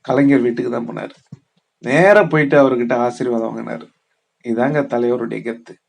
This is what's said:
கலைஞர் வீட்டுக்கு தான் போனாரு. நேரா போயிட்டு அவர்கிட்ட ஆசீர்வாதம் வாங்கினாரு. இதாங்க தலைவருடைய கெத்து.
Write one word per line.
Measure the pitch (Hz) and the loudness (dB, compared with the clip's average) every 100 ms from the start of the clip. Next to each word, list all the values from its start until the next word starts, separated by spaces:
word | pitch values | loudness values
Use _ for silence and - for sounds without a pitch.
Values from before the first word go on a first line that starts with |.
கலைஞர் | - 131 143 139 | 0 2 4 4
வீட்டுக்கு | 120 117 123 | 2 -2 -4
தான் | 120 117 | -6 -8
போனாரு. | 110 101 - _ - _ _ _ _ | -10 -12 -16 _ -20 _ _ _ _
நேரா | 117 143 185 208 | -2 2 6 6
போயிட்டு | 170 156 143 143 135 | 4 0 2 4 4
அவர்கிட்ட | 127 120 | 2 -2
ஆசீர்வாதம் | 123 120 120 123 117 113 113 | -2 -2 -4 -4 -4 -4 -8
வாங்கினாரு. | 117 117 - _ _ _ _ _ | -12 -12 -14 _ _ _ _ _
இதாங்க | 120 113 131 147 139 | -6 -2 -2 -2 -4
தலைவருடைய | 120 120 123 117 113 | -2 -2 -4 -6 -8
கெத்து. | 113 113 - - | -10 -12 -16 -20